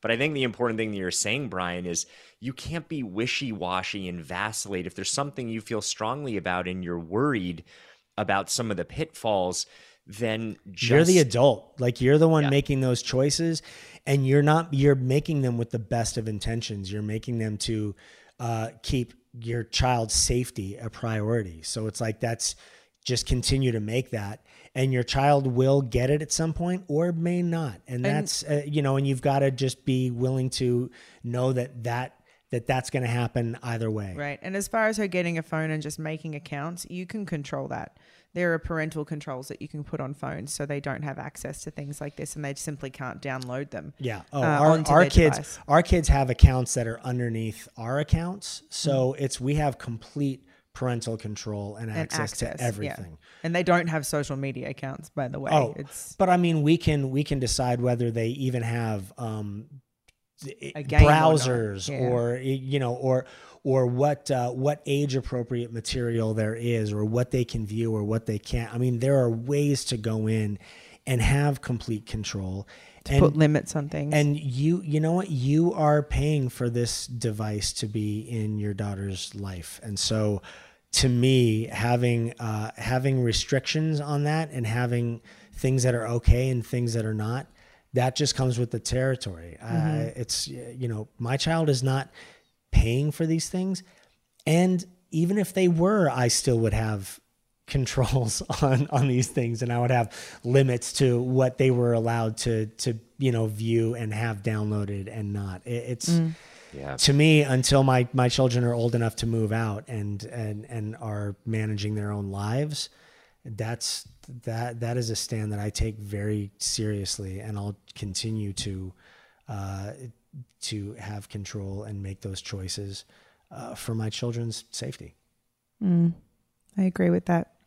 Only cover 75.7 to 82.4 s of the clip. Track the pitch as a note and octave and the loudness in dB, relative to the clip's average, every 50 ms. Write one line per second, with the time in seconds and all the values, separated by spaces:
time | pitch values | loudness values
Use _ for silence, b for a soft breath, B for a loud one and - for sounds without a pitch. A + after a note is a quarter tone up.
75.7 | E3 - D#3 D3 D3+ D3+ D3 - - B2+ C#3 D3+ D#3 D3 C3 B2 - - B2 A#2+ | 2 4 4 4 4 4 2 2 0 2 2 2 2 2 0 -2 -2 -2 -2 0
76.7 | A#2 A#2+ A#2+ A#2 - - - - B2 A#2 B2 A#2 G#2 G#2 A2 G#2+ G#2+ G#2 G2+ - | 0 0 0 0 -2 -6 -6 -8 -6 -4 -2 -2 -2 -2 -4 -4 -2 -2 -2 -4
77.7 | - - - G#2+ G#2+ A2+ G#2 G#2 G#2 G#2+ A2 A#2 A#2+ A2 G#2+ G#2+ G#2+ G#2+ G#2 G#2 | -4 -4 -6 -4 -4 -2 -2 -2 -4 -4 -6 -6 -4 -4 -2 -2 -2 -2 -2 -4
78.7 | G2+ G2 G#2 G2+ G2+ F#2+ G2 G2 F#2+ F#2 - - - G2+ G2+ G2 F#2+ F2 E2+ - | -4 -4 -4 -4 -4 -6 -6 -6 -6 -8 -8 -10 -10 -10 -8 -8 -8 -10 -12 -14
79.7 | - - - A2 G2+ F#2+ - - A2 A2 G#2+ G#2 G#2 G2 B B B B B B | -16 -14 -10 -8 -6 -4 -2 0 0 2 2 2 0 -2 B B B B B B
80.7 | B B B _ - - C3+ C3 B2 A#2+ A#2+ C3+ C3 B2+ B2 A2+ A2 A2 A2+ - | B B B _ 0 2 4 4 4 4 4 6 6 6 6 4 4 2 0 -4
81.7 | G#2+ G#2 A2 A#2+ B2 A#2+ B2 A#2+ A#2+ A#2 A#2 A#2 - - | -4 -2 0 2 2 4 4 2 2 2 0 -2 -4 -6